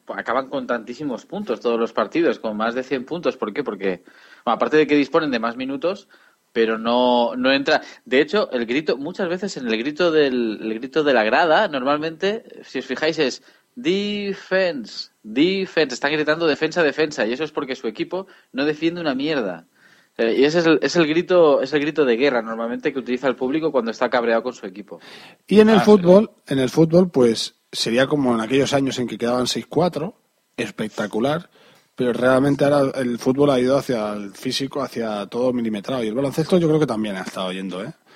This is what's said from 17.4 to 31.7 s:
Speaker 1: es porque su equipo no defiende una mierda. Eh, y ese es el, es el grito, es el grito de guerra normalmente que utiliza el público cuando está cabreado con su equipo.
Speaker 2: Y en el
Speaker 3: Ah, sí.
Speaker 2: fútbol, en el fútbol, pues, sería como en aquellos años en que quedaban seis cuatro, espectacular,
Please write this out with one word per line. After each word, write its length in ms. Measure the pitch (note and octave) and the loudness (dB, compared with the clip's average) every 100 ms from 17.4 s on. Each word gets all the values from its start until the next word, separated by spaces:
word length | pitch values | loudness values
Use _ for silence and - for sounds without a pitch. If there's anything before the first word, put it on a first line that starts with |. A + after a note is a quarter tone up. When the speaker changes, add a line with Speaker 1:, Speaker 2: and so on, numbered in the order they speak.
Speaker 1:
es 80 | D3+ | -6
porque 240 | - C3 B2+ | -6 -6 -6
su 100 | A2+ | -6
equipo 400 | G#2+ E3+ F3+ F#3+ - _ | -6 -6 -8 -10 -18 _
no 120 | B2+ | -4
defiende 380 | D3 D3+ E3 F3 | -2 0 -2 -2
una 120 | D#3+ | -2
mierda. 520 | C3 D3 D3 G2+ E2+ - _ _ _ _ - | -2 -2 -2 -4 -6 -14 _ _ _ _ -2
Eh, 200 | A2+ G2+ | 0 4
y 60 | |
ese 160 | C#3+ E3+ | 4 4
es 60 | E3 | 4
el, 120 | D3+ | 4
es 160 | C#3 F3 | 4 2
el 100 | D3+ | 2
grito, 540 | D#3+ F3 F3+ D#3 C3+ | 2 2 6 6 4
es 120 | C3 | 2
el 60 | D3 | -2
grito 240 | D3 D#3 C3+ | 0 2 2
de 100 | A#2 | 4
guerra 240 | C#3+ A#2+ | 2 2
normalmente 520 | A2+ A2+ A#2 B2+ D3+ | -2 -4 -6 -4 -4
que 40 | C3 | -4
utiliza 280 | A#2 B2 C#3 | -4 -2 -2
el 80 | A#2 | -2
público 340 | B2+ D#3 D#3 | -2 -2 -2
cuando 180 | C3 A2+ | -2 -2
está 180 | G#2+ B2 | -2 0
cabreado 340 | B2 A#2 A2+ | 0 2 0
con 120 | B2 | -2
su 100 | A#2 | -8
equipo. 360 | G2+ F#2+ - E2+ - - - - - | -12 -14 -16 -18 -18 -20 -20 -16 2
Speaker 2:
Y 140 | G3+ | 6
en 80 | G#3+ | 6
el 80 | G#3+ | 6
Speaker 3:
Ah, 40 | |
sí. 40 | G#3+ | 6
Speaker 2:
fútbol, 440 | G#3 F3 F#3+ A3+ _ - | 6 8 6 6 _ -6
en 140 | C3+ | -2
el 100 | C3 | 0
fútbol, 400 | D3+ D#3+ E3+ F#3 | 4 4 6 4
pues, 460 | C#3 A#2+ A2 - - _ | 4 2 2 -4 -12 _
sería 340 | - A#2 A#2 C3 | -8 -2 0 2
como 260 | D3 B2+ | 2 0
en 80 | A#2 | 0
aquellos 320 | A2 C3+ B2+ | 0 0 2
años 220 | C#3+ C3+ B2 | 0 0 -2
en 80 | A#2 | -6
que 100 | G#2+ | -4
quedaban 300 | A#2 B2 A#2+ | -2 0 -2
seis 180 | A#2+ - | -4 -4
cuatro, 520 | D3 F3 E3+ F3 - _ _ _ - | 0 0 -2 -8 -12 _ _ _ -10
espectacular, 960 | G#2+ - G#2+ - G#2+ G#2+ C3 D#3+ - _ _ | -8 -8 -8 -6 -4 -2 -2 -2 -8 _ _